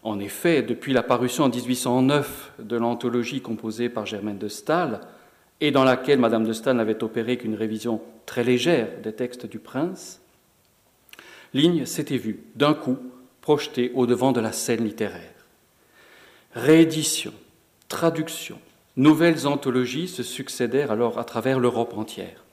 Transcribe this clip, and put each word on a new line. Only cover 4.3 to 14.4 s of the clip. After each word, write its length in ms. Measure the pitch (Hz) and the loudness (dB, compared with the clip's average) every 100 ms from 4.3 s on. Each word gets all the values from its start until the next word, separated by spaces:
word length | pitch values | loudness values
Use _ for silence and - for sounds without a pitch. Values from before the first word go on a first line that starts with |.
| 101 | -6
de 100 | 104 | -8
Staël, 520 | - - 160 170 104 - - - _ _ _ | -10 -2 0 0 -6 -10 -20 -20 _ _ _
et 120 | 151 | 2
dans 100 | 135 | 6
laquelle 380 | 131 127 - 139 | 6 4 4 4
madame 240 | 120 113 | 4 4
de 80 | 110 | 0
Staël 240 | 110 - 127 | -2 0 0
n'avait 260 | 110 110 | 2 0
opéré 340 | 110 120 110 123 | -2 -4 -2 -4
qu'une 200 | 113 107 | -4 -4
révision 440 | 110 110 117 107 - - - | -4 -4 -4 -6 -6 -20 -10
très 180 | - | -4
légère 560 | 120 123 135 165 110 - | 2 2 4 2 0 -6
des 100 | 110 | -10
textes 320 | 107 123 - | -6 -8 -8
du 140 | 110 107 | -14 -14
prince, 640 | - 131 165 190 - - _ _ _ _ _ _ _ _ _ - - - - | -10 -6 -6 -6 -16 -20 _ _ _ _ _ _ _ _ _ -20 -20 -20 -8
Ligne 320 | 131 156 170 | 2 2 2
s'était 320 | 127 - 151 131 | -2 -6 -4 -4
vu, 280 | 107 101 - | -4 -8 -12
d'un 200 | - 147 | 0 2
coup, 240 | 151 - 131 - - - _ | 2 0 -4 -6 -18 -20 _
projeté 500 | - 147 - - 123 123 | 0 0 2 -2 -2 0
au 100 | 120 | 2
devant 240 | 117 131 | 2 2
de 80 | |
la 140 | 120 | 2